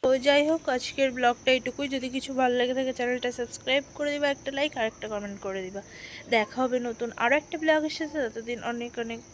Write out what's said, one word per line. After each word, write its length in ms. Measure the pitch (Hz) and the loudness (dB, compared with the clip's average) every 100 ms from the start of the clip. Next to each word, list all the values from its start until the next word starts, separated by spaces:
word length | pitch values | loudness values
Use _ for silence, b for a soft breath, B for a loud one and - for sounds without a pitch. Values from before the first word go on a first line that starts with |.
তো 80 | 262 262 | 4 4
যাই 240 | 262 285 294 | 6 6 6
হোক, 160 | 320 - | 2 2
আজকের 400 | 254 - - 269 | -2 -2 0 0
ব্লগটা 380 | 247 240 240 - | 4 2 2 2
এইটুকুই। 360 | 254 240 247 277 | 2 2 -4 -4
যদি 200 | 269 254 254 | -2 -2 -4
কিছু 140 | 247 262 | -4 2
ভালো 140 | 254 247 | 2 4
লেগে 140 | 247 | 2
থাকে 180 | 254 262 254 | 0 -2 -2
চ্যানেলটা 320 | 247 247 247 247 | -2 -2 -4 -4
সাবস্ক্রাইব 460 | 233 - - 262 277 | -8 -6 0 0 0
করে 160 | - 294 | -4 -4
দিবা, 140 | 294 285 | 0 0
একটা 220 | 277 - 269 | -2 -6 -2
লাইক 140 | 294 285 | -2 0
আর 100 | 220 | -4
একটা 140 | - 214 | -4 -8
কমেন্ট 300 | 208 202 196 196 | -6 -6 -8 -6
করে 140 | 190 | -6
দিবা। 200 | 185 196 - B B B - | -6 -10 -14 B B B 0
দেখা 260 | 233 214 - | 2 2 0
হবে 160 | 254 254 240 | 0 0 -2
নতুন 200 | 233 240 - | -4 -8 0
আরও 180 | 233 285 | 2 2
একটা 200 | 302 330 | 0 -2
ব্লগের 360 | 311 311 302 - | 2 4 2 -4
সাথে, 180 | 311 302 | -4 -2
ততদিন 340 | 240 226 226 233 | -4 -4 -6 -6
অনেক 300 | - 240 240 240 | -4 -6 -6 -6
অনেক 220 | 226 233 - | -8 -8 -12